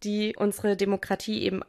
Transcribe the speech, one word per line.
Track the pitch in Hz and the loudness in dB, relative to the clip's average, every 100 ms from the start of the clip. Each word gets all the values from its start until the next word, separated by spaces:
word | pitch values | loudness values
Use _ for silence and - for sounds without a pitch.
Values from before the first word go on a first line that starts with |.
die | 208 208 214 - | -4 0 0 2
unsere | 208 196 208 196 | 0 2 2 2
Demokratie | 196 196 - 190 - 214 | 2 0 0 -4 -2 0
eben | 190 185 | 0 -2